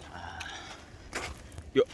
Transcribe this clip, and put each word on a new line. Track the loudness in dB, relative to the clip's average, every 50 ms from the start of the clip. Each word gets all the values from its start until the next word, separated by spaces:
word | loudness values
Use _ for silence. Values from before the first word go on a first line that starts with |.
| -12 -10
아, | -10 -10 -8 -8 -8 -6 -6 -6 -8 -8 -8 -10 -10 -12 -12 -14 -14 -14 -6 -2 0 0 0 0 -4 -8 -10 -10 -10 -10 -6 6 8
요, | 8 8 8